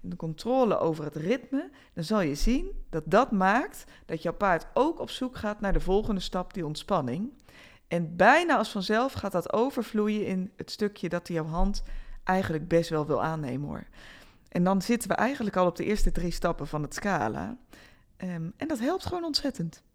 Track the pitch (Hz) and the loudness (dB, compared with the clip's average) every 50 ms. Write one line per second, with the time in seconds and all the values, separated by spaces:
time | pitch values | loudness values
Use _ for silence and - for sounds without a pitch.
0 | - 180 175 - - 160 160 - - 220 254 269 254 214 175 - - 165 160 160 | -8 -10 -8 -6 -6 -8 -8 -6 -2 0 2 4 4 4 4 2 2 0 0 -2
1 | 156 147 - 156 151 180 240 277 - - 269 269 339 370 - - - - _ - | -6 -8 -6 -6 -2 -2 -2 -2 -2 -4 -4 -4 -4 -6 -14 -20 -20 -16 _ -8
2 | 165 160 220 214 185 147 139 143 - 214 240 285 339 381 403 - - - - 160 | -4 0 0 2 2 0 0 2 2 4 4 2 0 -4 -8 -10 -10 -6 -8 -6
3 | 156 160 180 208 254 185 226 190 185 190 202 247 311 427 - - - - - - | -2 4 6 6 6 6 2 2 4 4 4 4 0 -2 -8 -16 -20 -20 -20 -20
4 | - - - 160 - 175 165 - 208 196 175 160 - - - - 262 320 330 - | -10 -8 -8 -4 -4 -4 -2 0 2 2 2 2 0 -2 2 2 2 2 0 -4
5 | - 226 - - 254 254 247 - - 208 208 214 208 196 180 160 - 180 190 202 | -8 -10 -6 -6 -6 -6 -6 -6 -6 -6 -4 -2 0 2 2 2 4 4 2 2
6 | 214 - 208 185 - - - 185 180 - - 196 165 147 151 - - - 208 175 | 2 2 -2 -2 -4 -4 -4 -6 -6 -6 -6 -6 -6 -6 -6 -8 -4 0 0 0
7 | 139 123 120 165 208 277 - - - - - - - - - - _ _ 170 170 | 0 0 -2 -4 -4 -6 -8 -16 -20 -20 -20 -20 -20 -20 -20 -20 _ _ -2 -2
8 | 170 156 170 170 185 220 277 320 359 339 285 196 220 - - 208 180 - 214 220 | -2 -2 2 6 8 8 8 6 6 4 2 2 2 -2 -4 -6 -2 0 0 0
9 | 254 269 - - - 202 - 180 160 - - 220 233 277 - 262 220 - - 208 | 0 0 -4 -6 -8 -2 -2 -2 -2 0 0 0 0 0 0 -4 -6 -2 0 0
10 | 208 214 214 214 196 - 190 190 185 - _ - - - - - 214 202 208 - | 0 2 0 -2 -2 -2 -2 -4 -4 -6 _ -12 -12 -12 -4 -4 -4 -4 -2 -4
11 | - 170 170 175 - - 175 160 156 160 156 175 185 196 202 - - - - - | -6 -4 -4 -4 -4 -4 -4 -4 -4 -2 2 2 2 2 2 -2 -4 -6 -8 -10
12 | - - - - - - 185 190 190 - 160 156 156 170 170 170 165 - 160 156 | -10 -10 -14 -8 0 0 2 2 2 0 -2 -4 0 4 4 4 4 4 -2 -2
13 | 147 131 147 113 104 160 160 156 151 127 123 135 143 151 151 - - - - - | 0 0 0 0 0 -2 -2 -4 -4 -4 -4 -4 -6 -6 -8 -10 -10 -14 -20 -20
14 | - - - - - - - _ _ - - 175 175 185 196 196 175 - 240 233 | -20 -20 -20 -20 -20 -20 -20 _ _ -4 0 2 4 4 4 2 2 2 0 0
15 | - 196 - - - 247 277 - 226 202 - 185 180 180 170 - - - 214 208 | 2 -2 0 2 2 0 0 -2 -4 -2 2 2 2 2 2 0 -2 -2 2 4
16 | - 185 165 165 175 175 - - - 175 165 - 143 147 - 151 147 143 - - | 4 4 4 2 0 0 -2 0 0 0 0 -2 -6 -4 -4 -4 -4 -4 -6 -4
17 | - 208 190 156 104 110 - - 165 208 240 254 - _ - - - - - _ | -2 0 0 2 0 -2 -2 -4 -6 -6 -8 -12 -16 _ -20 -20 -20 -20 -20 _
18 | _ _ _ _ - 185 175 165 160 170 - _ - 320 320 220 226 277 359 381 | _ _ _ _ -8 -6 -6 -6 -6 -8 -6 _ -4 -4 -4 -2 0 -2 -2 -2
19 | - - 349 359 339 330 285 - - 277 240 - 170 165 - - _ _ | -4 -6 -6 -4 -4 -2 -2 -2 -2 -2 -4 -2 -6 -6 -6 -10 _ _